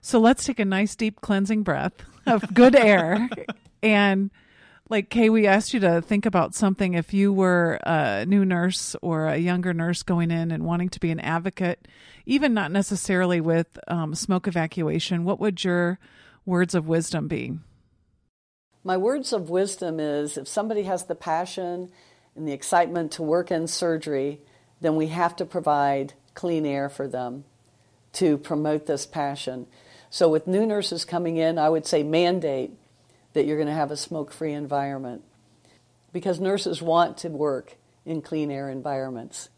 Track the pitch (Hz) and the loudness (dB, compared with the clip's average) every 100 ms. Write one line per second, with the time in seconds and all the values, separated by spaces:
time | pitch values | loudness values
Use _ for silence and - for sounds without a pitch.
0 | - 240 220 269 - 262 202 190 202 - | 2 6 6 4 0 -2 0 0 -2 -2
1 | 220 208 - 202 196 220 190 139 143 - | -4 -4 -2 0 2 0 0 0 -2 -6
2 | - - - 226 190 190 247 269 220 196 | -20 -10 0 0 2 8 10 10 8 6
3 | 165 202 247 - - - _ _ 220 208 | 4 2 0 -4 -10 -12 _ _ 2 4
4 | 202 196 196 _ _ _ - - _ 220 | 4 2 0 _ _ _ -20 -20 _ -4
5 | 202 233 220 226 208 196 214 247 190 170 | -2 4 4 6 6 4 2 2 4 2
6 | 165 208 220 185 156 - 202 190 190 175 | 2 0 2 2 0 2 0 2 0 0
7 | 160 196 196 190 185 180 170 151 - 160 | -2 2 4 4 4 4 2 0 -2 0
8 | 135 101 131 202 190 180 175 185 - - | 0 0 2 4 4 2 0 -2 -8 -6
9 | 175 160 156 147 175 180 180 170 165 175 | -4 -2 0 0 0 0 -2 -2 -2 -4
10 | - 175 170 165 165 160 160 170 180 - | -2 0 0 0 -2 -4 -2 -2 -2 -2
11 | 170 165 - 165 180 - 180 175 _ _ | -4 -2 -2 -4 -4 -4 -4 -4 _ _
12 | - - - 269 285 220 175 196 196 196 | -20 -20 -2 0 2 0 0 0 0 -4
13 | - 185 180 175 165 165 165 - - 170 | 0 0 2 2 2 0 0 -8 -6 -4
14 | 156 156 - 180 202 175 160 - 156 156 | -4 -6 -2 -2 0 -2 -4 -2 -2 -2
15 | - 175 170 - 214 180 185 175 175 185 | -2 -2 -2 0 -2 -2 0 2 0 -2
16 | _ - - _ - 180 180 175 156 165 | _ -20 -20 _ -2 2 2 0 0 0
17 | 160 165 151 147 120 160 - _ _ _ | 0 -4 -4 -6 -6 -10 -12 _ _ _
18 | _ _ _ _ _ _ _ _ 190 185 | _ _ _ _ _ _ _ _ -2 0
19 | 202 277 262 226 160 180 196 196 180 160 | 2 -2 -2 -4 -2 -2 -2 -4 -6 -4
20 | 151 147 147 147 139 - 214 214 190 185 | -2 -2 -4 -8 -6 -4 -2 -2 -2 -4
21 | 175 165 - 160 180 - 180 175 180 _ | -6 -8 -4 -4 -4 -6 -6 -6 -10 _
22 | _ _ _ - 156 139 - 180 175 175 | _ _ _ -10 -8 -8 0 2 2 0
23 | 156 - 156 165 175 165 165 - 175 160 | -4 -4 0 0 0 -2 -2 -2 -2 -2
24 | 156 143 139 147 _ _ _ _ 165 156 | -2 -4 -4 -6 _ _ _ _ -2 0
25 | 156 165 175 175 165 180 151 147 143 139 | -2 0 -2 -2 -6 -4 0 2 2 0
26 | 139 - _ - 180 165 151 139 139 139 | -4 -10 _ -8 -2 -2 0 -2 -4 -6
27 | 139 127 123 131 143 _ _ _ _ _ | -6 -6 -6 -10 -16 _ _ _ _ _
28 | _ - 180 147 147 151 151 151 151 143 | _ 0 2 2 -2 -4 0 -2 -2 -4
29 | - 160 143 143 - 127 120 _ - - | -4 -6 -6 -4 -8 -10 -14 _ -20 -20
30 | - - 165 156 160 185 220 208 - 170 | -14 2 4 4 0 0 0 0 -4 -6
31 | - 175 175 165 160 165 156 160 156 160 | -6 -4 -2 0 0 2 2 0 0 0
32 | 147 160 175 185 160 135 131 - _ _ | 2 2 2 2 -2 -4 -6 -10 _ _
33 | _ _ _ - 147 151 151 156 143 151 | _ _ _ -2 0 0 -2 -2 -4 -6
34 | - 165 147 - 160 147 143 143 139 139 | -8 -8 -8 -8 -8 -6 -4 -4 -4 -6
35 | 131 117 - _ _ _ _ _ _ _ | -10 -12 -16 _ _ _ _ _ _ _
36 | _ 180 185 170 190 196 196 170 165 165 | _ -8 -4 -2 0 0 -2 -4 0 2
37 | 165 151 170 151 151 131 - - _ _ | 2 0 -10 -4 -2 -2 -8 -20 _ _
38 | - 160 143 156 147 139 139 135 135 135 | -8 -8 -6 -6 -4 -6 -8 -8 -6 -6
39 | 131 123 120 - - | -6 -10 -12 -16 -18